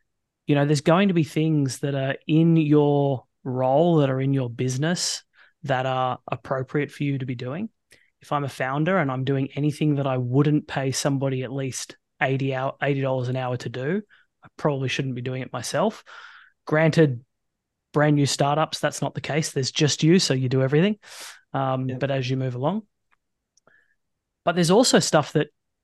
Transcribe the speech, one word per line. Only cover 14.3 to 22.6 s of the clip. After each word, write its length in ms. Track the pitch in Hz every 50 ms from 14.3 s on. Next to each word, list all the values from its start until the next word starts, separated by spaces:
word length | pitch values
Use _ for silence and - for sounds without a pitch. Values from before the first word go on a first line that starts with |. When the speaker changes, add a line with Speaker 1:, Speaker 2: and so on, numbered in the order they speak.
| _ _ -
Speaker 1:
I 40 | - _
probably 320 | - - 156 139 135 135 123
shouldn't 260 | - - 139 135 120
be 60 | 123
doing 200 | 123 131 127 131
it 100 | 123 - -
myself. 500 | 123 123 - - 143 190 220 - - - - - - - - - - - _ _ _ _
Granted, 580 | - 151 156 160 156 - 165 160 139 123 117 - _ _ _ _ _ _ _ _ _ _ _ _ _ -
brand 220 | 147 147 151 147
new 100 | 147 143
startups, 540 | 139 - - 143 143 147 156 156 - - -
that's 220 | - 143 - -
not 120 | 143 139 -
the 60 | 139
case. 300 | - - 135 160 156 -
There's 200 | - 143 127 -
just 300 | - - 156 135 - -
you, 160 | 156 156 180
so 160 | 185 - - 135
you 160 | 131 131 123
do 120 | 131 131
everything, 360 | 131 131 147 151 185 214 208 - - - - - - - - - _ _ -
um, 360 | 139 135 131 131 131 131 131
Speaker 2:
Yep. 100 | 127 123
Speaker 1:
but 120 | 147 135
as 180 | 139 135 123 127
you 80 | 131
move 180 | 131 131 131 123
along. 280 | 123